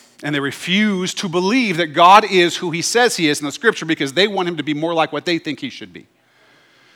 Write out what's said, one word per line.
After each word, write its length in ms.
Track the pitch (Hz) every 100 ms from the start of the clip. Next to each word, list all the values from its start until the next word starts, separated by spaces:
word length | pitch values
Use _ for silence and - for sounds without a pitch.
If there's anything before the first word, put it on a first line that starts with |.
| _ -
And 120 | 143 147
they 40 |
refuse 720 | 139 - - 190 214 190 185 -
to 140 | 202
believe 480 | 170 185 247 226 165
that 100 | 170
God 380 | 147 175 202 214
is 280 | 190 175 -
who 140 | 180
he 100 | 165
says 360 | 156 233 240 -
he 100 | 156
is 120 | 147
in 60 | 143
the 60 |
scripture 340 | - 226 196 165
because 280 | 160 139
they 140 | 131 208
want 200 | 196 175
him 100 | 165
to 60 |
be 100 | 143
more 200 | 147 165
like 180 | 165 151
what 140 | 147 143
they 140 | 165
think 200 | 160 147
he 100 | 131
should 220 | - 98
be. 140 | 87 - _ _ _ _ _ _ _ _